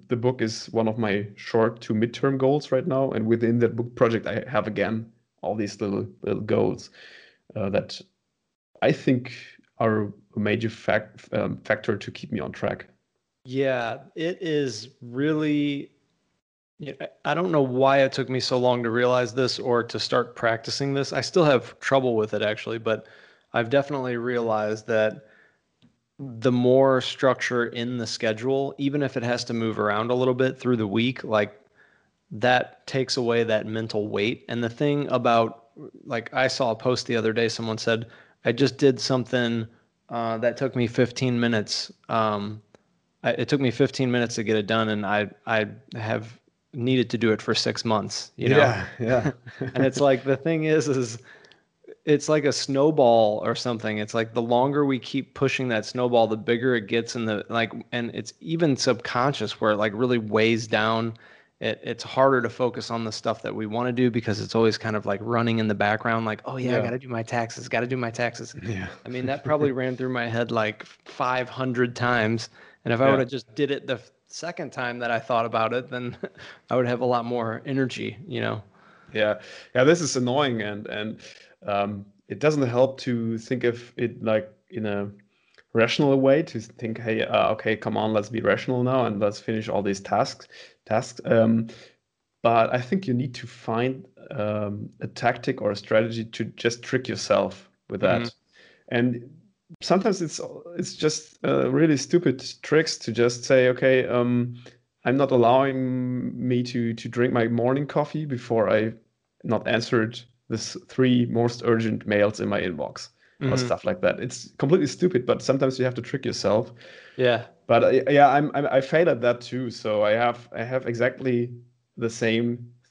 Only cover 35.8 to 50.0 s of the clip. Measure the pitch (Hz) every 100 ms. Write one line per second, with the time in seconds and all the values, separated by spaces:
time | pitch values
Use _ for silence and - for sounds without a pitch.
35.8 | 147 - - 120 110 131 131 - 127 110
36.8 | 127 123 - 117 110 110 117 110 113 110
37.8 | - 113 117 - - _ 127 120 135 127
38.8 | 139 120 - 131 113 127 120 117 113 _
39.8 | _ _ - 120 117 113 120 - 135 127
40.8 | 117 120 117 120 131 120 120 113 104 -
41.8 | - - - 113 110 104 104 107 - _
42.8 | _ _ _ _ 117 120 120 143 131 110
43.8 | 139 - 131 123 117 120 104 110 98 113
44.8 | 110 107 101 104 101 - - 113 104 110
45.8 | - 120 110 113 113 123 _ _ _ 135
46.8 | 120 131 117 113 110 107 - 107 - 110
47.8 | 117 107 98 - - - 120 143 139 104
48.8 | 92 - 113 127 110 - - - 131 127
49.8 | 131 131